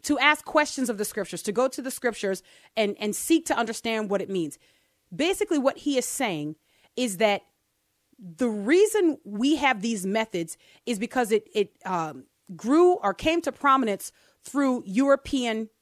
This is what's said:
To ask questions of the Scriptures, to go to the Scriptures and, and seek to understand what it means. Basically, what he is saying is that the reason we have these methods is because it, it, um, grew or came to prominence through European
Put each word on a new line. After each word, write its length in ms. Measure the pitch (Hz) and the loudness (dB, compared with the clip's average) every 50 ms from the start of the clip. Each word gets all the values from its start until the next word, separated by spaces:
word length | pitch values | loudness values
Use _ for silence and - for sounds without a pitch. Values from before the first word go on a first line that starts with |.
| - | 0
To 160 | - 294 247 | 0 0 4
ask 260 | 262 294 302 - - | 4 4 4 2 -2
questions 420 | - - 311 302 294 - 277 254 240 | 0 2 2 2 2 0 -4 -2 -2
of 80 | 220 196 | -2 -4
the 40 | 214 | -4
Scriptures, 360 | - - 214 190 - - 170 - | -6 -4 -6 -6 -6 -8 -8 -6
to 80 | 220 | -2
go 160 | 190 226 254 | 0 0 0
to 140 | 269 - - | 0 -2 -6
the 80 | 240 262 | -10 -8
Scriptures 520 | 247 - - 240 214 - - 196 190 185 _ _ - - _ _ _ | -10 -4 -4 -4 -4 -2 -4 -4 -4 -4 _ _ -20 -20 _ _ _
and, 180 | 220 214 202 202 - | 0 0 0 -2 -4
and 160 | 214 208 202 | -4 -4 -4
seek 300 | - - - 330 320 330 | -4 2 2 2 2 4
to 100 | - - | 0 0
understand 520 | - 233 214 226 - - 233 226 220 214 190 | 0 0 -4 -4 -6 -4 -4 -2 -2 -2 0
what 100 | 202 190 | 0 -2
it 80 | 190 - | 0 -2
means. 300 | 196 185 160 147 - _ _ _ _ _ _ _ _ _ _ _ 180 | -2 -4 -4 -4 -8 _ _ _ _ _ _ _ _ _ _ _ -4
Basically, 440 | 165 294 349 392 - 415 - 339 | -2 0 0 0 -2 -2 0 0
what 220 | 294 254 269 269 - | 2 2 0 0 0
he 180 | - 294 277 | -4 0 0
is 80 | 247 240 | 0 -2
saying 500 | - - - 269 220 175 151 147 151 156 _ _ _ _ _ _ _ _ | -2 -4 -4 -4 -2 -2 -4 -6 -8 -10 _ _ _ _ _ _ _ _
is 220 | 233 254 240 190 | -4 -4 -4 0
that 240 | 170 220 208 202 185 _ _ _ _ _ _ _ _ _ _ _ _ _ _ _ _ | 0 2 2 2 -2 _ _ _ _ _ _ _ _ _ _ _ _ _ _ _ _
the 260 | 208 180 160 - 254 233 | -18 -18 -4 -2 -2 -2
reason 680 | 214 208 196 220 311 370 427 415 - 427 370 330 277 - _ | -2 -2 0 2 4 4 4 4 4 2 2 2 0 -2 _
we 320 | 202 202 208 247 285 320 | -10 -6 -2 0 2 2
have 240 | 262 285 269 254 202 | 2 2 0 0 0
these 240 | 185 233 226 196 175 | -2 -4 -4 -2 -2
methods 520 | 190 196 220 220 220 - 175 170 165 - _ _ _ _ _ _ | -2 -2 -2 -2 -2 -4 -6 -6 -6 -10 _ _ _ _ _ _
is 140 | - 240 190 | -6 -4 -4
because 320 | 233 233 - 262 240 185 | -6 -4 -2 -2 0 2
it, 160 | 226 208 - - - | 0 0 0 -2 -2
it, 180 | 220 202 - _ _ - | -2 -2 -2 _ _ -8
um, 400 | 185 185 170 160 156 143 131 - _ _ _ _ - 180 | -4 -4 -4 -4 -6 -8 -14 -20 _ _ _ _ -18 -16
grew 380 | 160 - 226 277 330 349 359 359 | -8 0 2 6 6 6 6 4
or 180 | - - 196 190 | 4 0 -2 -2
came 280 | - - 320 330 349 | 0 0 0 0 0
to 100 | - 285 | -2 -4
prominence 600 | - - - 285 269 269 254 220 196 190 - - _ _ _ _ _ _ _ | -6 0 4 4 4 4 4 0 -4 -6 -8 -16 _ _ _ _ _ _ _
through 400 | - - 285 277 262 254 240 - | -6 -2 0 2 2 0 -2 -4
European 840 | 196 185 233 269 277 277 269 _ - 285 262 247 233 220 220 220 214 _ _ | -2 0 2 4 4 4 2 _ -4 -2 -2 0 0 -2 -2 -4 -8 _ _